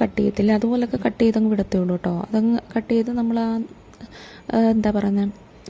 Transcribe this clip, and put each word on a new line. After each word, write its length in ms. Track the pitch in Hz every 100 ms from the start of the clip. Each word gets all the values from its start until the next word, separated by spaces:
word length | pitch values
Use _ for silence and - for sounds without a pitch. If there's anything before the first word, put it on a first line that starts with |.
കട്ട് 160 | 220 -
ചെയ്യത്തില്ലേ, 380 | 202 202 208 214
അതുപോലൊക്കെ 420 | 226 247 240 -
കട്ട് 240 | 220 214
ചെയ്തങ്ങ് 260 | 226 220 220
വിടത്തേ 280 | 208 196 190
ഉള്ളൂ 160 | 180 180
കേട്ടോ. 180 | 180 175 -
അതങ്ങ് 300 | 214 220 233 - 226
കട്ട് 140 | 214
ചെയ്ത് 180 | 233 226
നമ്മൾ 280 | 240 233 233
ആ, 100 | 226 226 226 - - - - - - - -
ആ, 60 | 226 226
എന്താ 220 | 220 214
പറയുന്നത്, 400 | 208 202 202 202 - - -